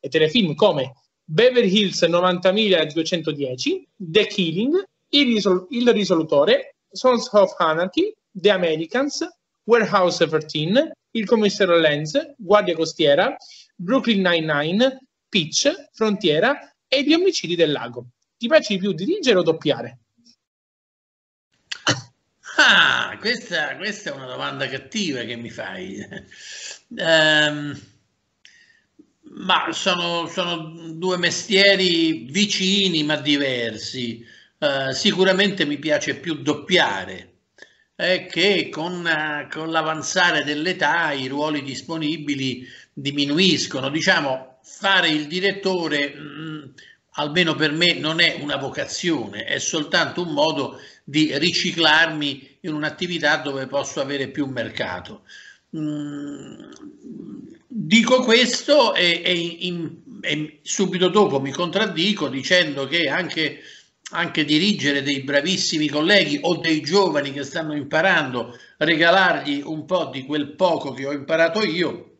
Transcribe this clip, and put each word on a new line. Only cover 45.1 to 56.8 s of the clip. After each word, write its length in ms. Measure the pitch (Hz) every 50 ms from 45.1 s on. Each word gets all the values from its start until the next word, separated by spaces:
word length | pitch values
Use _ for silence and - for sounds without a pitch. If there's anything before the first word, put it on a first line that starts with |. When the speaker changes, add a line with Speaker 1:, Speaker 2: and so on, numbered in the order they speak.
| 151 151 151
Speaker 2:
direttore, 880 | 147 160 185 185 196 190 196 - 190 185 180 170 156 147 147 143 143 -
mm, 460 | 147 151 147 143 147 156 160 156 151 139 135 - - - - - _ _ _ _
almeno 420 | - 147 151 147 180 180 165 151
per 180 | 143 151 151 147
me, 220 | 160 175 175 165
non 260 | 139 139 156 160 165
è 180 | 170 165 - -
una 160 | 143 147 143
vocazione, 880 | 139 135 135 - - 135 - - - - 175 165 139 113 101 98 104 113
è 140 | - 143 139
soltanto 640 | - - - 165 147 - - 220 - - - 170 180
un 100 | 170 156
modo 480 | 143 151 160 156 143 135 120 - - - - - _ _
di 320 | - 139 151 156 - 123
riciclarmi 1200 | 143 156 180 - - - 180 156 165 165 156 151 160 165 160 156 151 147 143 135 131 - - _ _ _
in 120 | 180 156
un'attività 600 | 151 151 151 147 - 185 175 180 165 151 147 151
dove 300 | 156 143 147 139 135 135
posso 340 | 131 135 143 131 - - 156
avere 280 | 139 135 143 139 135 127
più 180 | - - 143
mercato. 760 | 131 131 123 113 110 98 - 120 95 90 90 87 - - - _ _ - - - - - _ _ _ -
Mm, 920 | 160 156 151 151 147 147 147 143 143 143 143 143 139 135 - - - - - - -